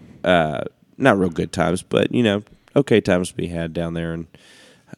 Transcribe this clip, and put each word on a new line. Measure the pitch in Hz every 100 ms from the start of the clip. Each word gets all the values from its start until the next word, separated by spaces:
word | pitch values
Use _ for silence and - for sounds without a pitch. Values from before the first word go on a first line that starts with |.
| - -
uh, | -
uh, | 87 78 69 - _ _ -
not | 131 98
real | 92
good | 82 82
times, | - 82 90
but, | - - -
you | 123
know, | 117 101 - - _ 143
okay | 139 110
times | 104 90 90
to | -
be | 87
had | 85 82
down | 82 85 82
there | 82
in, | 82 80 - - - - _ _